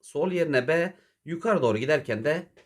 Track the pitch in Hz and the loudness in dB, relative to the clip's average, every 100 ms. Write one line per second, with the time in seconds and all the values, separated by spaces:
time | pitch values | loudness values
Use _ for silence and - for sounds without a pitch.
0 | - 143 175 180 160 139 123 165 175 190 | -10 -4 -2 0 0 0 2 0 0 -6
1 | _ _ - 165 226 196 127 107 131 147 | _ _ -12 -6 0 2 2 2 0 0
2 | 123 110 113 165 170 _ | 0 -4 -2 -2 -6 _